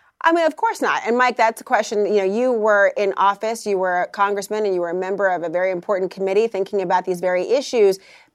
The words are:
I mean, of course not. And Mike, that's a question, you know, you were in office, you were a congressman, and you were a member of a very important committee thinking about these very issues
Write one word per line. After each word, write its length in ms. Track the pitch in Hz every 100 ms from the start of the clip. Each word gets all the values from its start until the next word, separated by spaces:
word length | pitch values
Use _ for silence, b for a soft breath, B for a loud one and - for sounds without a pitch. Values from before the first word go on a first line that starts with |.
| b -
I 100 | 330
mean, 120 | 339 320
of 100 | 311
course 260 | 453 -
not. 200 | 226 147 214
And 100 | 240
Mike, 200 | 254 240
that's 240 | 226 233
a 40 |
question, 420 | - 240 226 208 196
you 100 | 208
know, 80 |
you 260 | 190 214 254
were 420 | 233 214 208 196 208
in 180 | 202 -
office, 480 | 196 202 220 226
you 140 | 214 196
were 240 | 185 180
a 60 | 175
congressman, 580 | - 202 202 196 214 208
and 80 |
you 60 | 185
were 100 | 170
a 40 |
member 340 | 180 185 196 196
of 160 | 175
a 40 | 165
very 220 | 175 185
important 400 | 180 175 190 185
committee 380 | 190 190 196 226
thinking 340 | 196 190 208
about 220 | 180 185
these 160 | 185 180
very 280 | 180 180 185
issues 520 | 262 - 247 202 190 B B B